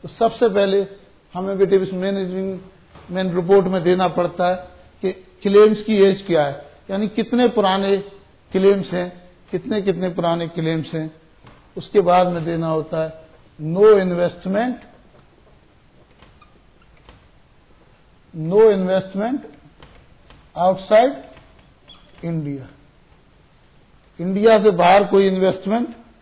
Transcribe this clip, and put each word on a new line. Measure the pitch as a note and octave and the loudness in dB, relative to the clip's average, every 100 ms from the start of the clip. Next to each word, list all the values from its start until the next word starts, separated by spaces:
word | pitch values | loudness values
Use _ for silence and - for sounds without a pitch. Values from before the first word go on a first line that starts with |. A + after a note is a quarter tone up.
तो | E3+ | -18
सबसे | - A3+ A3+ A#3 | -2 -2 2 0
पहले | G3 G3 G3 F#3+ - _ _ _ | 2 0 0 -2 -12 _ _ _
हमें | F3+ F#3+ F#3+ | -8 -6 0
बेटे | G3 G3 | 2 2
इस | F#3+ | 0
मैनेजिंग, | F#3 F#3+ G3 F#3 F#3 F#3+ F#3 - _ _ - - | -6 -4 -4 -6 -6 -8 -10 -16 _ _ -20 -10
man | F3+ F#3+ F3 | -6 -2 -2
report | F3 G3 F#3 | 4 4 4
में | F#3 | 0
देना | E3 F3+ F3+ | 0 2 0
पड़ता | F3+ F3 - F3+ | 0 -4 -2 -2
है | F#3 - - - _ | -2 -8 -20 -20 _
कि | F#3+ F#3 - _ | -8 -8 -18 _
claims | G3+ G3+ G#3+ G#3+ | 2 6 6 4
की | - G#3 | -2 4
एज | G3 G3 | 4 2
क्या | - D#3+ C#3+ | -2 0 0
है, | C3+ - - - | -6 -18 -20 -10
यानी | F#3+ G#3+ | -6 -4
कितने | A3+ A#3 A#3+ B3 | -4 -4 0 0
पुराने | A#3+ G3 G3 G3 G3 - - _ _ _ | 2 0 0 0 -2 -4 -20 _ _ _
claims | F#3+ F#3+ G3+ - | 2 2 2 -2
हैं, | F3 F3+ - - _ _ | -6 -8 -12 -20 _ _
कितने, | F3+ - G#3+ | -10 -4 -4
कितने | G3 E3+ F#3 | -2 -4 -4
पुराने | F3 E3+ E3+ E3 | -4 -2 -2 -4
claims | E3 D#3+ E3 D3+ | -6 -4 -4 -6
हैं, | E3 D#3+ - _ _ - - _ - | -8 -10 -14 _ _ -20 -20 _ -16
उसके | - G#3 | -2 0
बाद | F3 F3+ F3+ | 2 2 2
में | F3 E3 | -2 -6
देना | E3 E3 | -4 -4
होता | D#3+ D#3 E3 | -4 -6 -6
है | D#3+ D#3 - _ _ - | -6 -10 -20 _ _ -14
no | D#3 F3 G#3+ G3+ | -8 4 6 6
investment, | F#3 F3 F3 F3 F#3 G3 B3 B3 - _ _ _ _ _ _ _ _ _ _ _ _ _ - _ _ _ _ _ _ _ - - _ _ _ _ _ _ _ _ _ _ _ | 2 -2 -2 -4 -6 -4 -4 -6 -16 _ _ _ _ _ _ _ _ _ _ _ _ _ -20 _ _ _ _ _ _ _ -20 -20 _ _ _ _ _ _ _ _ _ _ _
no | E3 D#3+ G3+ A3 | -10 0 4 4
investment | G3 F#3 F#3+ F#3+ G3 A3 D4 - - - _ - - _ _ _ - _ D#3 | 4 0 -2 -4 -8 -6 -6 -10 -20 -20 _ -20 -20 _ _ _ -20 _ -2
outside | F3+ F#3 - G#3+ B3+ C#4+ - - - - _ _ _ - - - | -2 -2 2 4 4 -2 -18 -20 -20 -20 _ _ _ -20 -20 -12
India। | E3+ E3 C#3+ C#3 B2 _ _ _ _ _ _ _ _ _ _ _ _ _ _ - | -8 -6 -6 -10 -14 _ _ _ _ _ _ _ _ _ _ _ _ _ _ -10
इंडिया | F3 G3 A3 G#3+ | -6 0 4 4
से | G#3 | 4
बाहर | F3 F3 G3 G3 | 2 4 4 4
कोई | G3 G3 | 2 2
इन्वेस्टमेंट | F#3 F#3+ F3+ F#3+ A3+ A#3+ - - _ | 0 -2 -2 -4 -4 -6 -10 -20 _